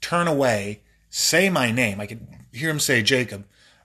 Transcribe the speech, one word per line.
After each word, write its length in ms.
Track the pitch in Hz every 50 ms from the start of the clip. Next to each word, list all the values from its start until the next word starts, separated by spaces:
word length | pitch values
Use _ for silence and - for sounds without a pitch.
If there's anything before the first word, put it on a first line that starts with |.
turn 260 | - - 170 175 175
away, 560 | 170 151 139 135 127 113 104 98 104 107 - _ _ _ _ _ -
say 380 | - - - - 156 165 190 196
my 220 | 180 147 127 117
name. 300 | 110 127 123 107 98 101
I 60 | 104
could 200 | 101 113 113 - - - - - _
hear 180 | - 117 151 160
him 100 | 151 147
say, 220 | 143 - 135 117
"Jacob." 440 | 107 101 135 127 123 104 104 101 101 _ _ _ - - _ _